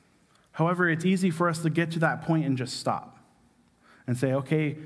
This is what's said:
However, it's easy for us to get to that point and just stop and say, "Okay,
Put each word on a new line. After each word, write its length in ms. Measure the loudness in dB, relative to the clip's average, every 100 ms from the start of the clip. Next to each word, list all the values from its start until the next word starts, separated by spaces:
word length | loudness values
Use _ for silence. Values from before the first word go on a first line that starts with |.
| _ _ _ _ _
However, 360 | -2 0 2 2
it's 160 | 2 2
easy 240 | 2 2
for 180 | 2 0
us 120 | 2
to 100 | 0
get 220 | 0 -2
to 80 | 0
that 240 | 0 0
point 220 | 0 0 0
and 120 | -2
just 220 | -4 -4
stop 400 | -4 -4 -6 -20 _ _ _ _ _ _ _ -14 -6
and 100 | -2
say, 160 | 0
"Okay, 440 | 0 0 0 0 -4